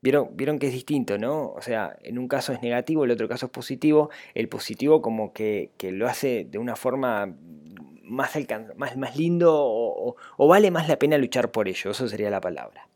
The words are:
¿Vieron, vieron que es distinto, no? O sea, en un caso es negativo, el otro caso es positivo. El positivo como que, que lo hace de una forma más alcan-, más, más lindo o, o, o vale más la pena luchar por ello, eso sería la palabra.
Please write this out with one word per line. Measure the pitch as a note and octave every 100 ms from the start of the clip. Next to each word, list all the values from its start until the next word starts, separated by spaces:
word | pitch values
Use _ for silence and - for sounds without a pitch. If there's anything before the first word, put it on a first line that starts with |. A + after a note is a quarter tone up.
¿Vieron, | C3 C#3+ A#2+ -
vieron | C3+ D3+
que | C#3+
es |
distinto, | B2+ B2 D3 A#2+ G2+
no? | A2+ D#3 C#3
O | -
sea, | - A2+ F#2 -
en | - B2
un | B2+
caso | C3+ -
es | C3+
negativo, | A#2+ A#2+ B2 D#3+
el | C3+
otro | A#2 A2
caso | A#2+ B2+
es |
positivo. | - A#2+ C3+ D#3 D3+ D3+ - -
El | - A2+
positivo | G#2+ - A2 C3+ D#3
como | A#2 A2 G#2+
que, | - A2 G#2 D#2 _
que | F#2+
lo | F#2+ A#2
hace | A#2+ C#3 A#2+
de | C2 G#2+
una | A#2+
forma | - C3 C3 C3 G#2+ G2 D2 E2 D#2 D2+ F#2 C#2+ D#2
más | - B2 C3+
alcan-, | D#3+ C3+ G#2+ A2
más, | - C3+ B2+
más | C3 C#3
lindo | E3 E3+ E3+
o, | D#3 C#3 A2 A#2 - A#2+
o, | B2 - -
o | D3
vale | F#3 G#3
más | E3+ D#3+
la | D3+
pena | C#3+ D3+
luchar | B2+ B2+ A#2
por | A2+ G2+
ello, | F#2 F#2+
eso | G2+ B2
sería | G#2 G#2
la | G2+
palabra. | F#2 D#2 A1 - -